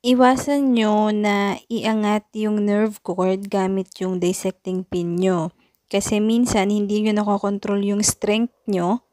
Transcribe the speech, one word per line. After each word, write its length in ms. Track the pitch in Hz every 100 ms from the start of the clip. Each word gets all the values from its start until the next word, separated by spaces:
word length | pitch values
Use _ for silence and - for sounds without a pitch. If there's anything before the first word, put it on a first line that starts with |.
| 240
Iwasan 640 | 254 254 262 - 285 269
nyo 400 | 233 214 214 214
na 480 | 208 208 202 202 - _
iangat 640 | 233 220 220 208 214 _
yung 320 | 214 214 214
nerve 400 | 208 202 214 208
cord 480 | - 180 185 190 196
gamit 400 | 196 190 190 185 -
yung 240 | 185 185
dissecting 640 | 175 190 190 - - 185 185
pin 320 | 180 175 175
nyo. 320 | 190 180 160 _ _ _ _
Kasi 320 | 202 - 214
minsan, 480 | 214 233 240 220 190
hindi 320 | 208 202 208
nyo 80 | 214
nakokontrol 720 | 208 208 202 202 202 214 202
yung 220 | 202 202 208
strength 480 | - 208 214 233 _ -
nyo 320 | 190 175 240 _